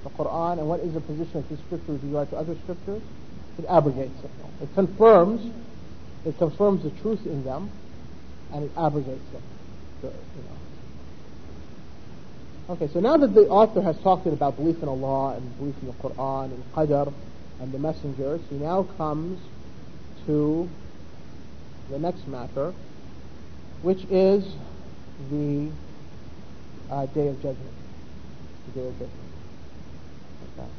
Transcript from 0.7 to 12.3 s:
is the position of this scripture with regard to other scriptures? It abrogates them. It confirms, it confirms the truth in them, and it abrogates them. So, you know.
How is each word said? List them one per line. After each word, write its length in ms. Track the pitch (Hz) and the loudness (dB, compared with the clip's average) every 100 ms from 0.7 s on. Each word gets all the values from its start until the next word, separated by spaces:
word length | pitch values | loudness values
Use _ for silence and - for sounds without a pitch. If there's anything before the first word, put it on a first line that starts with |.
| 170 | 0
is 140 | 165 | 0
the 60 | 160 | -4
position 380 | 147 151 165 160 | -4 -4 -4 -4
of 100 | 131 | -4
this 100 | 151 - | -6 -6
scripture 260 | 175 - | -6 -4
with 120 | 143 | -4
regard 260 | 143 147 139 | -2 -2 -2
to 60 | - | -2
other 180 | 160 165 | -4 -4
scriptures? 400 | 185 175 - 208 233 - - - - - | -6 -6 -6 -6 -8 -10 -10 -10 -10 -8
It 60 | 165 | 6
abrogates 540 | 175 147 127 131 - | 8 8 2 -4 -6
them. 80 | 135 - - - | -8 -8 -10 -8
It 100 | 151 | 0
confirms, 800 | - 180 - 226 202 175 226 208 - - - - - - - | 2 2 10 12 12 10 4 -4 -8 -10 -10 -10 -10 -10 -4
it 140 | 160 - | -4 2
confirms 460 | 165 - 208 190 | 2 6 4 6
the 60 | 147 - | 0 -2
truth 240 | 208 220 180 | -2 -2 -2
in 160 | 147 | -4
them, 280 | 131 135 202 - - - - - - - - | -4 -4 -6 -8 -8 -8 -8 -10 -10 -10 -6
and 120 | 147 | -4
it 60 | 143 - | -4 2
abrogates 520 | 160 147 131 131 - | 4 4 -2 -6 -8
them. 100 | - - - - - - - | -8 -8 -10 -10 -10 -10 -8
So, 80 | 131 | -8
you 340 | - - - | -8 -8 -10
know. 120 | 104 95 - - - - - - - - - - - - - - - - - | -8 -10 -10 -10 -10 -10 -10 -10 -10 -10 -10 -10 -10 -10 -10 -10 -10 -10 -10